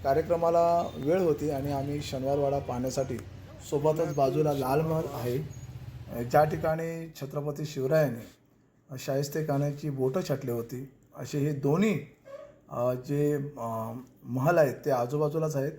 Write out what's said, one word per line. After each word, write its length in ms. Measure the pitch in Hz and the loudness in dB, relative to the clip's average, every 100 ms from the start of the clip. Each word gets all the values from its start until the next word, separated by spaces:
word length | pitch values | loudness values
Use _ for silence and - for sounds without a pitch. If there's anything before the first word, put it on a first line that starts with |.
कार्यक्रमाला 840 | 135 143 165 170 165 170 170 170 170 - | 4 2 4 2 4 6 6 4 0 -4
वेळ 240 | 131 180 | 2 4
होती 300 | 175 147 147 | 4 2 0
आणि 220 | 139 143 | -2 -2
आम्ही 300 | 139 139 147 | -2 -2 -4
शनिवार 360 | 143 135 131 143 | -4 -4 0 2
वाडा 220 | 139 139 | 2 0
पाहण्यासाठी 580 | - 123 131 127 135 120 - - - - - | -2 -4 -2 -2 -2 -4 -8 -16 -18 -16 -4
सोबतच 460 | 147 151 156 165 147 | 2 2 2 0 2
बाजूला 380 | 135 147 151 | 2 4 2
लाल 280 | 143 127 143 | 2 2 2
महल 220 | 160 156 123 | 2 0 -2
आहे, 240 | - 120 127 156 - - - - - - | -4 -2 -2 -4 -10 -14 -14 -14 -14 -10
अ, 100 | 117 | -8
ज्या 220 | 120 147 | 2 4
ठिकाणी 720 | 156 165 160 160 165 165 165 160 | 4 2 0 0 -4 -6 -10 -10
छत्रपती 440 | 139 147 147 143 151 | -8 -6 -6 -6 -6
शिवरायांनी 640 | - 131 156 147 117 107 - _ _ _ _ _ 131 | -2 2 4 4 0 -10 -20 _ _ _ _ _ -12
शाहिस्ते 440 | - 135 147 165 | -2 -2 0 -2
खानाची 460 | 156 139 143 143 156 | 0 0 0 -2 -6
बोटं 320 | 131 131 139 185 | 0 0 0 -2
छाटली 220 | 131 127 | -2 -2
होती, 380 | 120 117 123 139 - _ - | -4 -4 -8 -10 -16 _ -12
असे 240 | 131 147 | -6 0
हे 140 | 143 | 0
दोन्ही, 460 | 143 139 160 220 170 - - - - - - _ | 2 2 4 4 2 -4 -18 -18 -16 -16 -20 _
अ, 240 | 123 123 | -2 0
जे, 440 | 127 127 143 147 147 139 - | 0 -2 0 2 2 -4 -6
अ, 360 | 117 113 110 117 127 _ | -6 -4 -6 -8 -12 _
महल 340 | 123 123 135 175 | -6 0 4 6
आहेत 180 | 143 117 147 | 4 2 0
ते 60 | |
आजूबाजूलाच 640 | 127 120 147 151 156 156 143 | 0 2 0 0 0 -2 0
आहेत. 180 | 139 | -2